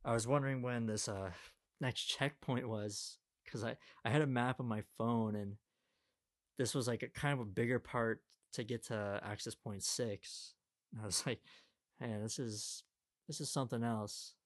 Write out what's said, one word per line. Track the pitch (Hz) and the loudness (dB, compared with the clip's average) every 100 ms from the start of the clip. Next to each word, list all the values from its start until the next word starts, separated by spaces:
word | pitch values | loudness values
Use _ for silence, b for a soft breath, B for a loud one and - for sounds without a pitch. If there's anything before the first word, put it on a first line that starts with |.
I | - | 4
was | 117 113 | 2 6
wondering | 143 135 131 | 4 4 2
when | 123 120 113 | 2 2 2
this, | 107 - | 2 0
uh, | 98 95 85 B - _ _ | -2 -2 -6 B -20 _ _
next | 131 - | -2 0
checkpoint | - - 139 - - 127 127 | -2 2 0 0 -2 0 0
was, | 107 104 104 - - _ _ - | -2 -2 -4 -8 -12 _ _ -10
'cause | 117 | -4
I, | 113 123 B B | -4 -4 B B
I | 113 | 2
had | 143 | 4
a | 147 | 6
map | 127 123 127 | 4 2 0
on | 123 | 0
my | 107 | -2
phone, | 101 - 113 117 110 107 | -4 0 2 4 2 0
and | 101 104 _ _ _ _ _ _ _ _ _ - | -4 -8 _ _ _ _ _ _ _ _ _ -2
this | 123 | 0
was, | 139 120 | 2 0
like, | 117 | 0
a | 120 | -4
kind | - 147 | 0 2
of | 139 113 | 2 0
a | |
bigger | 95 120 123 | 0 2 2
part | - 127 117 110 _ _ _ | 0 0 2 0 _ _ _
to | - | -6
get | 113 117 | -2 -4
to | - 110 101 101 | -2 -2 0 -2
access | - 104 - | -4 -6 -6
point | - 113 98 | -6 -8 -4
six. | - - 117 101 - - - - _ _ _ | -2 0 -2 -2 -8 -12 -14 -18 _ _ _
And | 117 | -6
I | 107 | -2
was | - | 0
<laughs> | - | 0
like, | 117 B B B B _ _ | -2 B B B B _ _
"Man, | 123 107 | -4 -2
this | 110 - | -2 -2
is, | 120 104 - - - _ _ _ - | -4 -4 -6 -8 -14 _ _ _ -10
this | 147 | -6
is | 143 | -2
something | 147 127 120 | 0 0 0
else." | 117 110 104 - - - | 0 0 -2 -6 -12 -16